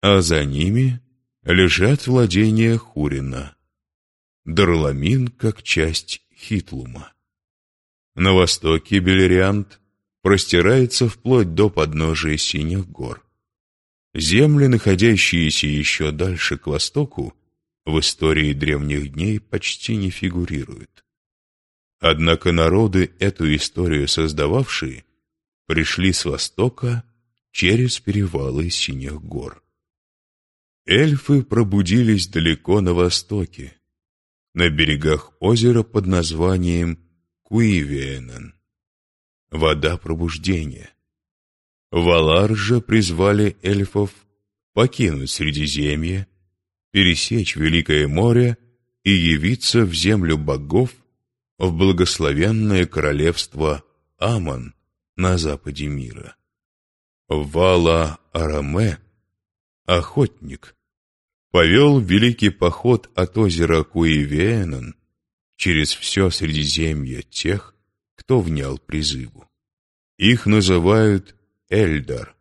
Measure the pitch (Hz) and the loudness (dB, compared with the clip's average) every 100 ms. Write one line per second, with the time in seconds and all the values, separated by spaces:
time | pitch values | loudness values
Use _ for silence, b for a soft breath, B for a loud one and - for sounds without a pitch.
0 | 101 98 82 80 71 69 87 113 131 123 | 4 4 4 0 0 -2 0 2 0 -2
1 | _ _ _ _ - 90 92 82 98 143 | _ _ _ _ -2 4 4 4 2 0
2 | - 127 117 87 110 110 113 113 - - | 0 2 2 2 2 2 2 0 -4 -6
3 | 73 69 67 65 69 _ _ _ _ _ | -4 -4 -6 -10 -12 _ _ _ _ _
4 | _ _ _ _ - 82 95 85 76 69 | _ _ _ _ -6 0 2 2 0 -2
5 | 76 131 123 - 110 - - - 80 80 | 0 0 -2 -4 -4 -4 -4 -2 0 -4
6 | - - _ _ - 104 - 65 62 65 | -8 -16 _ _ -6 -6 -6 -12 -12 -16
7 | 71 _ _ _ _ _ _ _ _ _ | -18 _ _ _ _ _ _ _ _ _
8 | _ - 90 92 87 - 82 80 - 98 | _ -2 2 4 4 0 0 -2 0 0
9 | 90 95 92 90 95 104 98 - _ _ | 2 4 4 4 2 0 -6 -14 _ _
10 | _ _ 95 98 - 87 87 131 123 - | _ _ 2 2 4 2 4 4 2 0
11 | 120 - 123 123 95 82 104 92 78 76 | -2 -2 0 2 2 2 0 2 -2 0
12 | 78 78 80 76 - - 78 92 90 - | -2 -2 -2 -4 -4 -4 -4 -4 -8 -10
13 | 62 - _ _ _ _ _ _ _ _ | -12 -12 _ _ _ _ _ _ _ _
14 | _ - 78 98 151 147 139 120 104 92 | _ -6 0 4 4 4 4 2 2 2
15 | 113 104 - 85 78 - 73 73 71 - | 4 4 2 0 0 -2 -2 -2 -2 -2
16 | 78 73 92 90 - 71 - 73 - - | -4 -4 -6 -4 -6 -6 -6 -6 -4 -4
17 | 147 - 87 - _ _ _ _ - 78 | -6 -6 -12 -12 _ _ _ _ -2 -2
18 | 78 - 80 78 76 71 73 73 73 73 | -2 -2 0 2 0 -2 -2 -2 -2 -4
19 | 71 69 92 107 _ - - - - 113 | -6 -6 -4 -4 _ -8 -8 -10 -6 -4
20 | 95 - 98 87 87 78 65 - - _ | -4 -4 -6 -4 -6 -6 -10 -14 -20 _
21 | _ _ _ _ _ _ _ _ _ _ | _ _ _ _ _ _ _ _ _ _
22 | 85 78 82 82 - 85 82 92 110 92 | 2 2 2 2 2 2 4 4 2 2
23 | 87 _ 98 - 80 76 - - 87 76 | 0 _ -4 -2 0 0 -2 -4 -2 -2
24 | 71 - 80 76 73 107 135 - 69 67 | -2 -2 -2 -2 -2 0 -2 -6 -8 -12
25 | _ _ _ _ _ _ _ 80 78 - | _ _ _ _ _ _ _ -4 -2 0
26 | 92 90 - 69 - - 120 - 120 120 | 0 -2 -4 -6 -8 -2 -4 -2 -6 -6
27 | - _ _ _ _ - 90 113 123 - | -8 _ _ _ _ -2 0 2 0 -4
28 | - 101 98 82 67 67 85 - - 67 | -4 -2 -2 -4 -4 -4 -4 -4 -6 -8
29 | 69 76 78 73 - - _ _ _ _ | -10 -12 -12 -12 -12 -18 _ _ _ _
30 | _ _ _ _ _ _ _ _ - 95 | _ _ _ _ _ _ _ _ 0 2
31 | 156 143 - 143 127 107 110 101 90 110 | 4 0 2 0 2 0 2 2 2 2
32 | 120 104 87 82 82 80 - 101 90 87 | 2 0 0 -2 0 -2 0 0 2 2
33 | 90 - - 104 85 - 69 _ _ _ | 0 0 -6 -6 -6 -10 -20 _ _ _
34 | _ _ _ _ _ 82 87 76 80 73 | _ _ _ _ _ 0 0 2 0 0
35 | 78 76 - _ 92 117 120 117 107 107 | 0 -2 -4 _ 0 2 4 2 0 -2
36 | 92 92 80 80 90 92 87 85 85 82 | 0 0 0 -2 0 0 0 0 -2 -6
37 | _ _ _ _ _ 107 117 92 73 69 | _ _ _ _ _ 0 2 2 -2 -6
38 | 67 67 62 62 58 _ _ _ _ _ | -6 -10 -12 -18 -20 _ _ _ _ _
39 | _ _ _ _ _ 76 78 76 76 87 | _ _ _ _ _ -2 0 0 -2 -4
40 | - 80 85 78 85 92 76 62 - _ | -6 -4 -4 -4 -4 -4 -4 -12 -20 _
41 | _ _ _ _ _ _ _ _ _ 104 | _ _ _ _ _ _ _ _ _ -2
42 | 85 85 78 82 104 110 101 120 - 110 | 2 4 4 4 2 0 0 -2 2 0
43 | 95 82 98 104 104 - 92 101 98 101 | 0 2 2 2 0 -2 -2 -2 -2 -2
44 | 101 - _ _ _ _ _ - 127 - | -4 -6 _ _ _ _ _ 0 0 0
45 | 101 73 67 - 78 73 76 71 73 76 | -2 -2 -6 -6 -4 -4 -4 -2 -2 -2
46 | 80 95 98 _ _ _ _ _ _ 101 | -4 -6 -8 _ _ _ _ _ _ 2
47 | 92 82 - 120 95 - 78 82 78 76 | 2 2 0 -2 -2 -2 0 0 2 0
48 | 73 76 117 117 123 117 _ _ _ _ | 2 2 2 4 2 -2 _ _ _ _
49 | 95 98 85 78 82 120 - 120 107 80 | 0 2 4 2 0 -2 0 2 2 0
50 | 87 107 85 78 76 69 71 85 127 - | 0 0 0 -2 -2 -6 -2 0 0 -4
51 | _ _ _ _ _ _ 92 82 95 90 | _ _ _ _ _ _ -4 2 2 4
52 | 90 - 78 71 92 110 107 98 87 - | 2 0 -2 0 0 0 0 0 0 -2
53 | 76 73 80 85 - - 78 71 _ _ | -2 0 0 0 -8 -4 -4 -4 _ _
54 | _ _ 98 117 82 65 60 _ _ _ | _ _ -2 -2 -4 -8 -12 _ _ _
55 | _ - 92 90 80 71 - 71 73 71 | _ -4 0 0 -2 -6 -10 -10 -8 -8
56 | 62 55 - - _ _ _ _ _ _ | -10 -14 -20 -20 _ _ _ _ _ _
57 | _ _ _ 78 73 78 92 90 85 82 | _ _ _ -6 -4 0 2 4 4 2
58 | 80 76 _ 82 80 76 71 80 110 76 | 0 -6 _ -6 -2 -2 -2 -2 -2 -4
59 | _ _ _ _ _ _ _ _ - 90 | _ _ _ _ _ _ _ _ 0 0
60 | 80 - 135 _ 71 67 - _ _ _ | 0 0 -2 _ -18 -18 -20 _ _ _
61 | _ _ _ _ _ 90 82 98 147 139 | _ _ _ _ _ 2 4 6 6 4
62 | 101 92 120 117 127 - 90 80 120 120 | 4 4 4 2 -2 0 -2 0 0 0
63 | - - 90 - 107 82 82 82 76 82 | -2 -4 -4 0 0 0 2 2 0 0
64 | 82 76 73 73 92 117 90 69 62 - | 2 2 0 0 0 -2 -4 -8 -12 -18
65 | _ _ _ _ _ _ - 80 76 - | _ _ _ _ _ _ -2 0 0 -4
66 | - - 95 - 80 76 73 71 80 76 | -4 0 0 0 -4 -4 -4 -2 -2 -4
67 | 67 62 - - - 98 - _ _ _ | -8 -10 -12 -8 -4 -4 -8 _ _ _
68 | _ _ - 127 87 76 67 67 _ 78 | _ _ -2 0 0 -4 -6 -10 _ -6
69 | 76 69 60 - _ _ _ _ _ _ | -6 -8 -12 -18 _ _ _ _ _ _
70 | _ _ 101 120 - 107 92 90 85 110 | _ _ 2 2 2 2 4 2 4 4
71 | 107 98 - _ _ _ _ 98 101 78 | 4 0 -4 _ _ _ _ 0 0 0
72 | 65 64 53 _ | -4 -10 -12 _